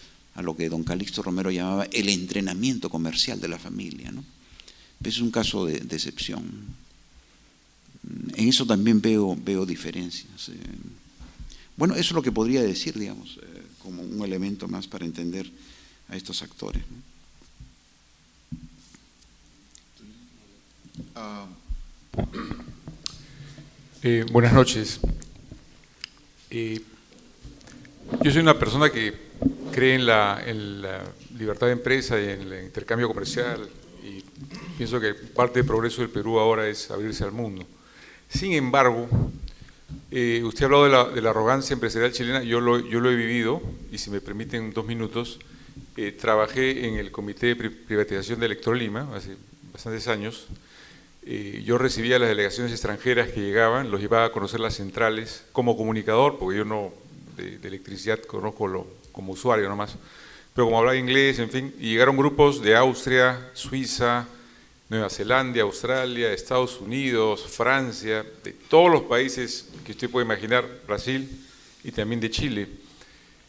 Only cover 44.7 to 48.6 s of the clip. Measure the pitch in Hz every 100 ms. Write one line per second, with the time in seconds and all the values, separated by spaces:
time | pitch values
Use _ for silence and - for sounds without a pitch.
44.7 | 104 107 117 110 117 120 - - - -
45.7 | - - - 104 - 110 107 107 127 131
46.7 | 131 120 107 98 - 104 98 120 117 110
47.7 | - - 107 104 98 95 117 117 104